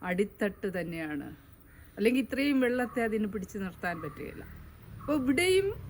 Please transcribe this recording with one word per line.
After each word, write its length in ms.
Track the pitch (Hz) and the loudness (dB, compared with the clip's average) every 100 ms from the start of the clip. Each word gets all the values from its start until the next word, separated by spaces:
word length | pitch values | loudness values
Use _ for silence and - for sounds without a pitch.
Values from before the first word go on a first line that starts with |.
അടിത്തട്ട് 760 | 180 180 208 - 208 190 196 180 | -2 0 0 0 -2 -2 -6 -4
തന്നെയാണ്. 560 | 165 165 156 151 127 - - - - - - - | -4 -4 -4 -6 -8 -14 -20 -20 -20 -20 -12 2
അല്ലെങ്കിൽ 260 | 214 254 | 4 4
ഇത്രയും 380 | 233 262 285 269 | 0 0 2 4
വെള്ളത്തെ 440 | 247 247 247 254 | 4 2 0 0
അതിന് 220 | 226 220 208 | 0 0 -2
പിടിച്ചു 320 | 208 185 202 | -4 -6 -6
നിർത്താൻ 440 | 190 - 180 170 | -8 -4 -4 -4
പറ്റുകയില്ല. 440 | 151 - - - - - - - - - | -8 -10 -12 -12 -14 -14 -16 -18 -16 -8
അപ്പോൾ 160 | - 302 | 0 2
ഇവിടെയും 580 | 254 269 359 381 392 453 | 4 4 6 6 4 -2